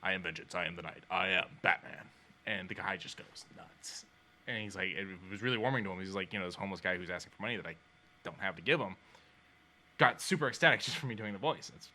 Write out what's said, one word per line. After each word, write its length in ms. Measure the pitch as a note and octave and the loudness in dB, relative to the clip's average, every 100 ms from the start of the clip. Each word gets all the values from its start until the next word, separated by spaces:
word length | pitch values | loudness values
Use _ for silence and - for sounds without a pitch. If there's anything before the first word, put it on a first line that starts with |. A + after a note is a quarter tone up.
I 100 | F#2 | 2
am 100 | F#2+ | 0
vengeance. 320 | F2 E2 - | 0 -6 -6
I 120 | F#2 E2+ | -2 -2
am 100 | E2+ | -4
the 60 | |
night. 200 | D#2+ - - | -10 -12 -2
I 180 | - F#2+ | 0 4
am 180 | F#2 - - | 2 0 0
Batman. 420 | - E2 - - - - - - - | 2 2 0 -16 -16 -20 -20 -14 -6
And 220 | G#2 F#2 | -4 -4
the 60 | |
guy 220 | G2 F#2 F#2+ | -4 -2 -4
just 200 | - - | -6 -12
goes 280 | - - - - | -14 -18 -18 -18
nuts. 480 | - - - - - - - - - | -20 -18 -16 -14 -16 -20 -20 -20 -8
And 140 | A#2 | -6
he's 120 | G#2+ | -4
like, 140 | F#2+ F#2 | -2 -2
it 180 | D#2+ G2 F#2 F#2 | -2 -6 -8 -10
was 120 | G2+ | -4
really 160 | A#2 A#2+ | 0 2
warming 260 | A#2 C3 | 2 2
to 60 | G2+ | 0
him. 100 | F#2 | -4
He's 140 | F#2+ | -4
like, 180 | G2 F#2 | -4 -4
you 60 | G#2 | -4
know, 80 | F2+ | -4
this 80 | |
homeless 260 | F2 G2 F#2+ | -4 -6 -4
guy 160 | F#2 F2+ | -2 -2
who's 140 | F2 | -2
asking 220 | F2+ - - | -6 -8 -8
for 60 | |
money 140 | G#2 A2+ | -4 -4
that 100 | E2+ | -6
I 80 | E2 - - - - | -12 -16 -20 -20 -14
don't 140 | - D#2+ | -12 -4
have 160 | F#2+ E2+ | -4 -2
to 60 | |
give 180 | F2 D#3 | 0 2
him 160 | G#2 F2+ - - - - - - - - - - | 0 -6 -18 -20 -20 -20 -20 -20 -20 -20 -20 8
got 220 | C3+ A#2+ | 8 8
super 280 | - F3+ D3 | 0 2 2
ecstatic 320 | A2+ E3 A#2 | 6 8 8
<laughs> 20 | |
just 140 | - - | 4 -2
for 100 | C3+ | -2
me 80 | |
doing 180 | A2 G#2+ | -4 -4
the 60 | G2+ | 0
voice. 320 | C#3 D3+ - | 0 0 -4
That's 160 | - - | -16 -20